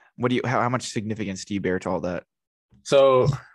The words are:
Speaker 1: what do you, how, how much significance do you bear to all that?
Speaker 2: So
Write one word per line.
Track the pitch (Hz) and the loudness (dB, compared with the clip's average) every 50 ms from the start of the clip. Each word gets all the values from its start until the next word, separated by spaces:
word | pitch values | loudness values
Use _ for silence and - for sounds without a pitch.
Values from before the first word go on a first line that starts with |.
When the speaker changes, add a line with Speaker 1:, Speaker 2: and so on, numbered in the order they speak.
| _ _ _ | _ _ _
Speaker 1:
what | - 113 123 | -4 -2 0
do | 127 | 0
you, | 120 - | 0 0
how, | 117 127 117 | 0 0 0
how | 113 120 | 0 0
much | 127 123 - - | -2 -2 -4 -6
significance | - 120 104 107 107 101 107 98 98 92 - | -8 -6 -6 -6 -6 -6 -6 -6 -8 -8 -8
do | - 101 | -6 -6
you | 98 | -4
bear | 92 98 92 92 | -2 -2 -2 -2
to | - 92 | -2 -4
all | 90 87 | -4 -4
that? | 76 90 87 82 - _ _ _ _ _ _ _ _ _ _ _ _ | -4 -4 -6 -6 -8 _ _ _ _ _ _ _ _ _ _ _ _
Speaker 2:
So | - 143 139 135 135 131 127 123 - 139 - - - | 2 4 6 6 6 6 4 4 2 0 -2 -6 -16